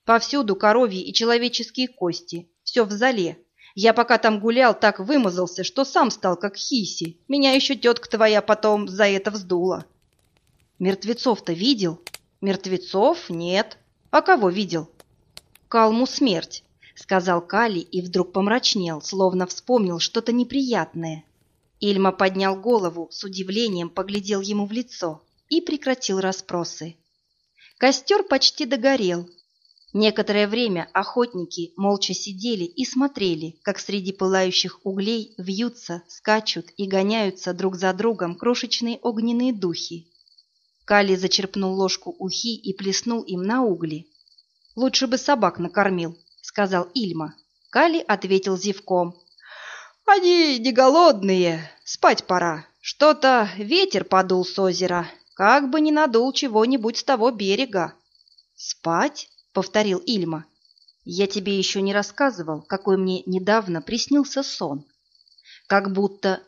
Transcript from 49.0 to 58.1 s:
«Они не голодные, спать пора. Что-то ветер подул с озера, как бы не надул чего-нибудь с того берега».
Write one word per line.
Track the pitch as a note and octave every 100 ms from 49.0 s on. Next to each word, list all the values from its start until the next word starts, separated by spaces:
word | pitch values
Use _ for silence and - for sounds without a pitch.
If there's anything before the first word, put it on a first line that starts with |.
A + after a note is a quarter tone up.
| F3 F3 _ _ - - - - - _ -
«Они | G4+ F4+ F4 D#4+ B3+
не | A#3
голодные, | A#3 C4 D#4 E4+ G#3 G3 F#3 F3 E3 D#3 -
спать | - - E4+ - -
пора. | F3+ E3+ D#3 - _
Что-то | - - D4+ D4+ C4+ B3+ G#3 F#3
ветер | G#3 E4+ F#4+ G3+
подул | F3+ F#3+ F#3 F#3 F3+
с | -
озера, | F#3+ F3 F3+ F3 E3 - _
как | - G3 C4+ C#4
бы | D#4
не | D4+
надул | D4+ D#4 A3+ B3+
чего-нибудь | C4+ C#4 G#3+ A#3 C4 A3 A3+
с |
того | - B3+ A#3
берега». | A3 G3 G3+ C4 F#3+ D#3+ - _